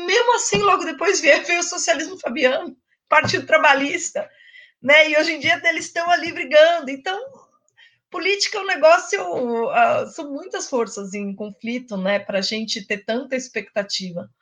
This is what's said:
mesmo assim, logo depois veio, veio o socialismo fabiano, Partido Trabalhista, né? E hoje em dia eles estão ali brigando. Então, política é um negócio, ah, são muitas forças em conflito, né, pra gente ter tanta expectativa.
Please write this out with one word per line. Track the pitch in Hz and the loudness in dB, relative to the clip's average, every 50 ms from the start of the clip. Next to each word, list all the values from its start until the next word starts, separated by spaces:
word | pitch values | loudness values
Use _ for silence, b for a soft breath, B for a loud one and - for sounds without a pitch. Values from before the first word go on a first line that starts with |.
| 349 | -2
mesmo | 349 381 480 480 494 480 | 0 2 2 4 2 2
assim, | 453 - - 403 403 | 2 0 -2 0 2
logo | 415 403 370 370 339 | 2 2 2 2 0
depois | 330 294 - 330 392 370 349 | -4 -6 -2 0 0 0 4
veio, | 294 302 302 302 320 | 4 4 4 4 2
veio | - 349 349 | 0 -2 -2
o | 330 | -2
socialismo | - 359 330 - - 330 277 320 330 370 | -4 -6 -2 -2 0 0 -2 -4 -8 -10
fabiano, | - - 294 233 311 269 254 269 320 349 - - _ _ _ _ _ _ - | -10 -8 -8 -2 0 2 2 2 0 -4 -8 -14 _ _ _ _ _ _ 0
Partido | 294 311 302 - - - - | 2 2 2 2 -2 -4 0
Trabalhista, | - 320 311 320 302 277 269 277 285 349 339 - - - - - b b b b b b b b b b _ | 2 4 6 6 6 4 4 2 -2 -4 -6 -6 -6 -8 -8 -10 b b b b b b b b b b _
né? | - 254 285 311 311 311 | 2 4 6 6 6 4
E | 302 302 | 2 2
hoje | 311 330 | 2 0
em | 320 294 | -2 -2
dia | 269 320 339 339 339 | 0 0 0 0 0
eles | 339 330 330 320 | -2 -2 -2 -4
estão | - - 339 339 349 | -6 -6 -4 0 0
ali | 349 339 311 339 | 0 0 0 -4
brigando. | 294 339 330 254 302 302 311 330 339 339 294 254 | -8 -8 -2 4 6 6 8 6 4 2 -2 -6
Então, | 277 269 - 370 381 403 508 554 539 - _ _ _ _ _ _ b b b b b b _ _ | -10 -8 -6 -6 -6 -6 -8 -14 -18 -20 _ _ _ _ _ _ b b b b b b _ _
política | - 320 330 370 403 403 403 - - 415 | -8 -4 -2 0 0 0 -2 -4 -4 -4
é | |
um | 381 | -4
negócio, | 392 370 294 294 311 339 339 - - 403 392 370 359 - - 254 240 233 226 233 - | -4 0 4 6 6 6 6 4 0 -4 -4 -4 -4 -4 -4 -2 -2 -2 -2 -2 0
ah, | - 226 233 - 247 - - | 2 4 4 4 2 0 -2
são | 214 - - 302 285 | -4 -8 -12 -10 -10
muitas | 277 285 349 370 - 381 - - | -10 -12 -10 -8 -8 -8 -6 -4
forças | 277 247 226 202 - 202 202 196 | -2 -2 -2 -4 -6 -10 -12 -10
em | 185 208 202 196 196 | -8 -8 -8 -8 -8
conflito, | - 214 208 202 _ - 226 240 254 254 - 208 | -10 -10 -12 -12 _ -8 -8 -6 -8 -8 -8 -8
né, | 190 185 190 202 202 | -4 -2 -2 -2 -2
pra | 196 - 202 190 | -2 -4 -4 -4
gente | 196 - 220 220 226 220 - 226 196 | -2 -4 -4 -6 -6 -6 -6 -8 -6
ter | - 208 202 - | -6 -8 -6 -4
tanta | - 220 247 269 254 262 | -4 -4 -4 -4 -4 -6
expectativa. | 254 254 - - 226 202 - - 214 202 196 - - 190 180 170 175 190 107 _ _ | -6 -6 -6 -8 -10 -10 -6 -6 -6 -4 -4 -6 -8 -8 -8 -10 -10 -12 -14 _ _